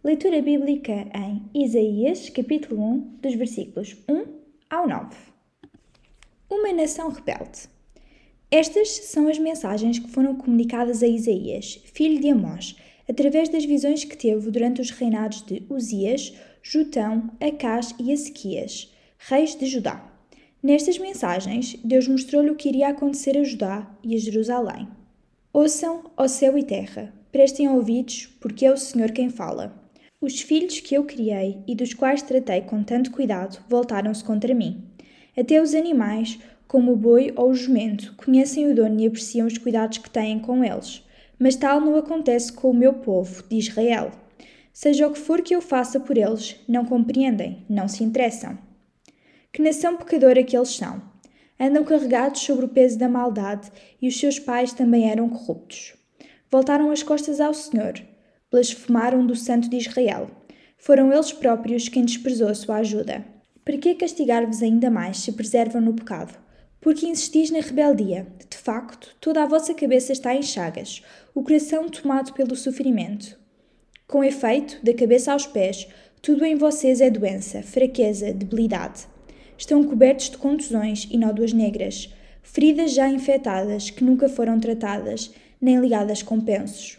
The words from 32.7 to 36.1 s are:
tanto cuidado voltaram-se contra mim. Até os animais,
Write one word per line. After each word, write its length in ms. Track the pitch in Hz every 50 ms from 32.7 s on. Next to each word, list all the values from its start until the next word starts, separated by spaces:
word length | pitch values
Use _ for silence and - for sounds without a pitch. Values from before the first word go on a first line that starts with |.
| 220 208 208
tanto 280 | - 233 247 254 254
cuidado 520 | - - 269 214 202 180 185 196 - - - -
voltaram-se 540 | 240 240 247 240 220 196 202 208 214 214 -
contra 320 | - 214 208 226 240 240
mim. 280 | 240 190 165 - - - - - - - _ _ _ _ _ _
Até 240 | 254 247 247 311 311
os 140 | 320 294 294
animais, 640 | 320 330 349 311 247 214 208